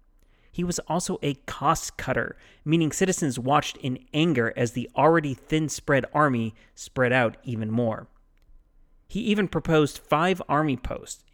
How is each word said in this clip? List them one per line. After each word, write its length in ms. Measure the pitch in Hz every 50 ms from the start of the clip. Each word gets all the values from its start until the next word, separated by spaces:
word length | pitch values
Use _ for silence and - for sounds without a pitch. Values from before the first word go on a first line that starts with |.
| _ _ _ _ _ _ _ _ _ _ -
He 120 | - 175
was 140 | 175 170 - - -
also 300 | 156 180 - - 185 -
a 140 | - 143 143
cost 640 | - _ - - - 135 147 160 - - - - -
cutter, 360 | - - 127 - 120 - - - - - - _ -
meaning 260 | 147 156 170 165 151
citizens 480 | 131 - 190 185 180 - 175 143 120 135
watched 380 | 117 131 143 147 143 - -
in 220 | - - 135 127 127 - _ -
anger 400 | 151 160 175 156 123 113 113 -
as 160 | - 123 117 -
the 160 | 123 120 - -
already 380 | - 135 156 165 170 151 143 131
thin 340 | - - - 156 156 156 143
spread 380 | - - - - 147 135 117 - -
army 400 | 147 151 147 127 117 113 110 107 - - _ _
spread 380 | - - - - - 127 120 123
out 240 | 131 123 113 113 - -
even 260 | - 120 107 110 107
more. 360 | 110 117 123 113 110 - - - _ _ _ _ _ _ _ _ - - _ _ _ _ _ _ _ _ _
He 140 | _ - 190
even 280 | 240 220 208 208 202 170
proposed 500 | - 160 - - 165 156 151 139 - -
five 420 | - - 151 147 165 185 190 180 - -
army 300 | 143 147 156 156 135 117
posts, 460 | - - - - - - - - _ _